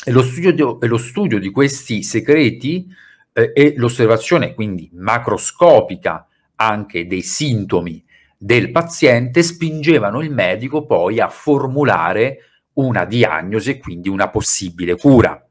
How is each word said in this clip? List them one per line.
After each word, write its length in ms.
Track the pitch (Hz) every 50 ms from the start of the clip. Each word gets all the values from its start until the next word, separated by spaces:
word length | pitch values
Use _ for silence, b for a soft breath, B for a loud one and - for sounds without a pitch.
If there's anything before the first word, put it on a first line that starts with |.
| -
E 60 | 131
lo 100 | 123 131
studio 300 | 123 123 123 170 170 190
di, 340 | 156 139 147 123 113 - -
e 20 | 117
lo 100 | 117 110
studio 420 | - - - 202 208 160 113 101
di 120 | 92 95
questi 520 | 98 135 139 139 143 - - - 117 104 92
secreti, 800 | - - 113 110 - 143 160 143 113 - - - 135 170 180 180 B B B B B B B B B
eh, 200 | _ 117 117 120 -
e 180 | 139 143 147 147 127
l'osservazione 760 | 120 117 120 - 117 110 113 110 - - 175 156 95 - -
quindi 360 | - 110 107 95 90 78 - 85
macroscopica 1300 | 87 92 107 113 120 120 117 104 92 - - - - 175 175 147 113 90 - 90 87 - 92 82 80 - _ _ _ _ _ _
anche 520 | - 110 110 107 107 101 - - 87 85 90
dei 140 | 95 90
sintomi 840 | 80 - - - 151 143 120 104 98 92 - 87 87 87 80 78 b b b b b b b b
del 340 | 101 101 120 120 95 -
paziente 720 | 123 165 170 165 - - - 131 120 120 127 123 127 170
spingevano 800 | 165 170 - - 170 160 156 156 143 170 165 127 104 101 101 135
il 100 | 160 156
medico 540 | 143 113 92 90 92 107 117 131 143 156 131
poi 340 | 117 113 85 87 92 110 113
a 100 | 101 85
formulare 1080 | - - - 151 143 135 131 131 127 143 147 120 98 85 82 87 95 107 117 135 135 b b b b b b _ _
una 320 | 143 135 127 117 98 90
diagnosi 680 | 90 110 120 110 82 78 80 82 92 104 110 101 127
e 60 | 139 127
quindi 300 | - - 87 85 87 98
una 200 | 95 95 98 92
possibile 680 | - 110 - - - - 98 90 82 87 90 87 87 -
cura. 420 | - 143 135 - 90 80 76 - _ _